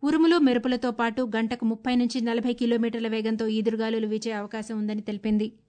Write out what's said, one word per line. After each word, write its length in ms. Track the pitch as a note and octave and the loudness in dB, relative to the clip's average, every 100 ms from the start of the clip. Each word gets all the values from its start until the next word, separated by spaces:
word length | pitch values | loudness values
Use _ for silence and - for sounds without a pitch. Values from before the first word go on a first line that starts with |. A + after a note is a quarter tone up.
ఉరుములు, 340 | C#4+ D4+ E4 F4 | 2 4 6 6
మెరుపులతో 540 | C#4 A#3+ A#3+ B3 B3 | 6 4 0 -2 -2
పాటు 300 | A#3 A#3 A3+ B3+ | -2 -2 0 -2
గంటకు 360 | A3 A3+ B3 A3+ | -2 -2 -2 -2
ముప్పై 300 | A3 B3+ B3 | -2 0 2
నుంచి 260 | A#3+ B3+ | 2 0
నలభై 320 | A#3 A#3 A#3+ | -2 0 -2
కిలోమీటర్ల 540 | A#3+ A#3 A#3 A#3 A3+ A3+ | 0 0 2 0 -2 -4
వేగంతో 400 | A3 A3 A3+ A3+ | -2 -2 -2 0
ఈదురుగాలులు 600 | A3 A3 A3 A3 A3+ A3 | 0 0 0 -2 0 -2
వీచే 240 | G#3+ A3 | -2 -4
అవకాశం 460 | G#3+ G#3 A3 G#3 A3 | -6 -6 -8 -8 -4
ఉందని 240 | G#3+ G#3+ | -4 -4
తెలిపింది. 460 | G#3+ G#3 G#3+ G#3+ G#3+ - | -6 -6 0 0 0 -6